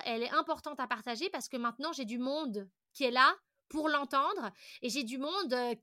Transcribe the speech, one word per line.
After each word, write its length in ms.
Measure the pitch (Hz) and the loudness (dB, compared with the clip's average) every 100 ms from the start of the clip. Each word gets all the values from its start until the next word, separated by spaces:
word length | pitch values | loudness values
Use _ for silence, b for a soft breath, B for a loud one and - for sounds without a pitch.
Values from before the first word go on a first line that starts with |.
| - | -4
elle 180 | 226 | -2
est 80 | 240 | 0
importante 480 | 302 320 302 302 285 | 0 0 -2 -6 -6
à 80 | 247 | -4
partager 420 | 233 233 226 370 | -4 -4 -4 -4
parce 200 | 339 - | -4 -6
que 80 | 254 | -2
maintenant, 340 | 233 233 302 | -2 -2 -4
j'ai 140 | 302 226 | -4 -4
du 120 | 240 | -2
monde 500 | 254 294 302 208 196 _ _ | -2 -2 -2 -4 -8 _ _
qui 100 | - | -2
est 80 | 254 | 2
là 240 | 247 277 381 _ _ - | 8 8 6 _ _ -8
pour 220 | 311 311 | -2 2
l'entendre 640 | 294 277 277 302 403 220 - b b | 2 2 2 2 0 -4 -8 b b
et 60 | 247 | -4
j'ai 140 | 247 | -2
du 140 | 226 262 | -4 -4
monde, 340 | 285 381 330 | -2 -2 0
euh, 220 | 247 240 226 | 0 0 -4